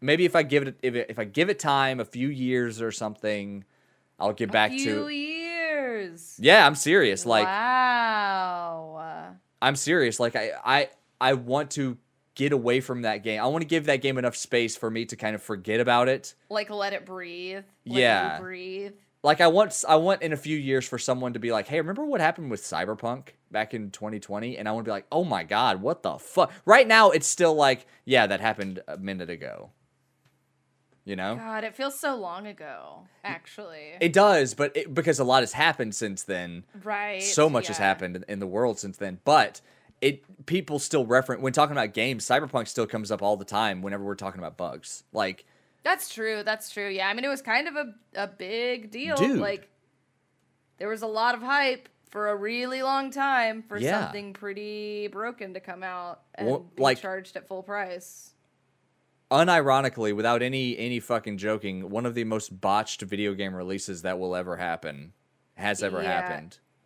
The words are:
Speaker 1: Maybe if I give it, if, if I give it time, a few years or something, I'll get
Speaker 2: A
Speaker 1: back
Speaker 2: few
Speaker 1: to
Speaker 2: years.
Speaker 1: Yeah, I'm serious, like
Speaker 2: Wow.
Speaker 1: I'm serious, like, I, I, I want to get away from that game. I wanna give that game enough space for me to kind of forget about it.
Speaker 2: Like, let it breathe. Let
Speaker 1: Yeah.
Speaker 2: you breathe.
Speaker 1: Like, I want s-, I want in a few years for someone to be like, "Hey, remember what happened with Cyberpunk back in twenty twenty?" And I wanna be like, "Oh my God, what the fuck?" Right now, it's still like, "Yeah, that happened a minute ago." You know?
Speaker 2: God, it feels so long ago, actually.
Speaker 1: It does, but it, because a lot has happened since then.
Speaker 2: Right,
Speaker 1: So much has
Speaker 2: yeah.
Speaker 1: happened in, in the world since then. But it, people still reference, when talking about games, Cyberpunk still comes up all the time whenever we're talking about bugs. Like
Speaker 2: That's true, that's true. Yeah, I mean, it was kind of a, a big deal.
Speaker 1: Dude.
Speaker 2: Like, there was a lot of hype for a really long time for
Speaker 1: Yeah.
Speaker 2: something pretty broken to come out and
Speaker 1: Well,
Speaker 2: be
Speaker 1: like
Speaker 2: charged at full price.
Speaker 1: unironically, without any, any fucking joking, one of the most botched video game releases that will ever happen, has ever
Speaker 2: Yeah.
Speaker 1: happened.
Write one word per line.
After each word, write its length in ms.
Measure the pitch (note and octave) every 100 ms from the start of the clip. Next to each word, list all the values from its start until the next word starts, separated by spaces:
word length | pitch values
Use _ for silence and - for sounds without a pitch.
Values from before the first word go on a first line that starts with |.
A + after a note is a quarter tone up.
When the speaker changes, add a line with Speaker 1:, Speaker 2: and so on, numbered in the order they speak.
Speaker 1:
Maybe 240 | C3 D#3+ F3+
if 100 | E3+
I 80 |
give 240 | D3+ C#3+ C3+
it, 100 | -
if, 100 | B2+
if 240 | A#2+ A2 A2+
I 60 |
give 260 | G#2+ C#3+ F3+
it 80 | G3+
time, 420 | D#3 C#3 C3+ C3
a 60 | G#2+
few 220 | B2 C3+
years 520 | C3+ B2+ B2+ A#2+ A2
or 120 | A2+
something, 720 | - G#2+ G#2 G#2+ G#2 G2+ G2+ G2 _ _ _ _ _
I'll 140 | G2
get 160 | G#2+ A2+
Speaker 2:
A 20 |
Speaker 1:
back 180 | A2 G#2+
Speaker 2:
few 340 | C4 C4+ G#2+ D4
Speaker 1:
to 40 |
Speaker 2:
years. 1300 | C#4+ D4 D#4+ E4+ E4+ E4 D4 C4 A3 F#3 E3 - -
Speaker 1:
Yeah, 280 | C3 G#3 D3
I'm 80 | D3
serious, 500 | D3 F#3 B2+ F#2+ A#2
like 220 | A2 C#3
Speaker 2:
Wow. 1900 | G3+ A#3+ B3+ B3+ A#3+ A3+ G#3+ G3+ F#3+ F#3 F3 E3+ E3 D#3+ D#3+ D#3+ D#3+ E3+ F#3 _ _
Speaker 1:
I'm 140 | B2+ C#3
serious, 440 | D3 F3 B2 A2+
like, 160 | A#2+ A#2
I, 160 | G#2+ C#2+
I, 260 | A#2+ C#3 C#3+ - _ _
I 140 | C3
want 380 | C3+ A#2+ C3+ D3
to 260 | C#3+ C3+ B2 _ _ _ -
get 160 | C#3+
away 280 | C#3 A#2 C3
from 200 | C3+ B2
that 220 | A2+ G#2
game. 180 | A2 G#2+
I 60 | B2
wanna 180 | D#3+ D3+
give 200 | E3 D3
that 140 | C3+
game 160 | C#3 C3
enough 160 | B2 -
space 420 | - A#2+ A#2 -
for 140 | A2+
me 140 | A2+ A#2
to 100 | A2+
kind 180 | A2
of 80 | G#2+
forget 380 | - G2+ F2+ A2
about 280 | B2 A#2+ B2+
it. 280 | C3 - - _
Speaker 2:
Like, 200 | G#3+ G3+
let 240 | G#3 G3
it 100 | G3 F#3+
breathe. 580 | F#3 F3 F3 F3+ G3 G3 _ -
Let 140 | B2
Speaker 1:
Yeah. 380 | B2 G2+ E2 D#2
Speaker 2:
you 60 |
breathe. 500 | - F3+ F#3 F#3+ G3+ G#3 _ _
Speaker 1:
Like, 180 | D3 D3+
I 60 | E3+
want 220 | F3+ G#3+
s-, 120 | - -
I 80 | D#3
want 260 | F3 G3
in 100 | E3
a 60 | C#3+
few 180 | D3+ D#3
years 320 | C3+ C3 B2+
for 120 | B2
someone 340 | - B2+ B2+
to 60 | A#2+
be 120 | A#2
like, 160 | A2+ G2
"Hey, 100 | D#3
remember 280 | D#3+ G#3 D4+
what 160 | A#3+
happened 300 | D#3+ E3+ D3
with 100 | G#2
Cyberpunk 680 | - E2 F#2+ A2 A#2 B2+ - _ _
back 220 | G#2+ A2
in 160 | A#2 G2+
twenty 300 | - G#2+ G#2+
twenty?" 380 | - G2+ A#2+ -
And 120 | G#2+
I 20 |
wanna 120 | A2+
be 80 | A2
like, 160 | G2 -
"Oh 120 | D#3 F3+
my 180 | G2
God, 380 | E2 G#2 B2 F#2
what 220 | A2+ F3
the 160 | F#2 C#2
fuck?" 340 | - - E3+ - -
Right 220 | A#3 A3+
now, 220 | A3+ G#3
it's 160 | D#3+ -
still 280 | - E3+ D#3
like, 320 | C#3 B2+ - _ -
"Yeah, 220 | C3 G#2
that 120 | G2
happened 400 | A2 G#2+ G2 F#2 -
a 80 | E2
minute 340 | G2 F#2+ F2
ago." 400 | E2+ C2+ G1+ G#1 _ _ _ _ _ _ _ _ _ _ _ _ _
You 120 | G2 F#2+
know? 200 | F#2+ A#2+
Speaker 2:
God, 280 | A3+ A3
it 100 | A3
feels 240 | - C4+ C#4
so 160 | D4 B3+
long 300 | F#3 F3+ G#3
ago, 600 | G3 D3+ G2+ C#2+ D#2 F#3 _
actually. 720 | G3+ E3+ - - G3 D#3 D3+ F3+
Speaker 1:
It 140 | E3+
does, 400 | C#3+ G#3 E3+ C3
but 220 | - C#3+ D#3
it, 160 | D3+
because 260 | C#3 D#3+ C3+
a 40 |
lot 180 | B2+ C3
has 120 | A#2
happened 420 | - D#3+ D3+ A2 G2
since 280 | A2 F#2+
then. 420 | - F2+ F2 F2 - G3
Speaker 2:
Right, 400 | G#3 G#3 G#3 F#3+
Speaker 1:
So 260 | G3 D3+ D#3
much 180 | B2+ G2
has 120 | G#2
Speaker 2:
yeah. 60 | G2
Speaker 1:
happened 320 | F#2+ F#2 F2+
in, 80 | -
in 120 | G2+
the 80 | G2
world 300 | G2 B2 G2+
since 200 | G2+ -
then. 220 | G2 F#2 -
But 360 | D3 G#2 - _ _ _ _
it, 440 | C3+ C#3 _ - C#3
people 340 | F3+ D3+ D3
still 260 | - D3+ A2+
reference, 360 | B2+ C3 B2
when 120 | C3+
talking 180 | C3 D3
about 220 | D3 A2
games, 320 | A2 B2 A#2 -
Cyberpunk 420 | C3 D#3 B2+ A2
still 180 | - A2
comes 240 | A#2 G#2
up 120 | G#2
all 120 | G2+ G#2
the 80 | F#2+
time 360 | G#2 A2 F#2
whenever 220 | G2 G2+
we're 120 | G2 G2
talking 240 | G2 F#2
about 180 | E2 -
bugs. 480 | E2+ C#2 - - _
Like 320 | A2 G2 F#2+ _ _ _ _
Speaker 2:
That's 300 | D4+ F#4+ -
true, 300 | A3+ A3 G#3+
that's 280 | G#3+ G#3+ -
true. 180 | G#3 G3+
Yeah, 180 | F#3+ F#3+
I 60 |
mean, 100 | A3
it 60 | C#4
was 120 | C4+
kind 280 | B3+ A#3+ D#4+
of 80 | D4
a, 160 | B3 - _ -
a 120 | G3
big 640 | G3 F#3 A3+ B3 B3 G#3+
deal. 240 | A3+ D#4 C#4+
Speaker 1:
Dude. 240 | C4 B3
Speaker 2:
Like, 300 | G3+ G3+ - _ _ _ _ _ _ _ _ _ _ _
there 120 | G3+
was 140 | A3
a 40 | A3
lot 280 | A3 A#3 A#3+
of 60 |
hype 460 | B3 C#4+ C4+ B3+ - _ _
for 180 | G#3 G#3
a 40 | G3+
really 480 | G3+ A#3+ B3+ C4
long 280 | C4 C4+ C4+
time 520 | C4+ C#4 B3+ A3+ A3
for 140 | A3 G#3
Speaker 1:
Yeah. 260 | C3 G#3
Speaker 2:
something 300 | A2+ G3+ G3+
pretty 760 | F#3+ G3+ G3 G#3 G#3+ G#3 G#3 G#3
broken 460 | G3 A#3 A#3 G3
to 80 | F#3
come 220 | F#3+ F3+
out 360 | F#3 F3+ F3 - _ -
and 120 | G3+
Speaker 1:
Well, 100 | D3+ F3 -
Speaker 2:
be 80 |
Speaker 1:
like 160 | C3+ B2+
Speaker 2:
charged 380 | G3 F#3+ F#3 F#3
at 100 | -
full 160 | F#3+
price. 680 | F#3+ G3+ F#3 F3+ - - - _ _ _ _ _ _ _ _ _ _
Speaker 1:
unironically, 840 | C3+ E3+ E3+ C#3 C3+ C3+ B2+ G#2+ G#2
without 260 | A#2 A#2+
any, 360 | B2+ C3+ B2+ A#2
any 220 | A#2 B2
fucking 380 | - A#2 A2 G2+
joking, 520 | G#2 G#2+ G2+ F#2 F#2
one 160 | G#2+ A#2+
of 100 | A#2+
the 80 |
most 380 | A2 A2 - F#2+
botched 400 | G2 G2+ A2 -
video 320 | F#2+ G2+ G#2
game 200 | G2 G2
releases 480 | F#2 F2+ G2 - F2
that 160 | F#2 F#2
will 160 | F2+ F2+
ever 200 | F2+ F2
happen, 560 | F2+ D#2+ D#2+ C#2+ D#2 _ _ _ _ -
has 280 | G2+ G2
ever 180 | G2+ F#2
Speaker 2:
Yeah. 200 | F2 F2
Speaker 1:
happened. 380 | F2+ F2 D#2+ - _ _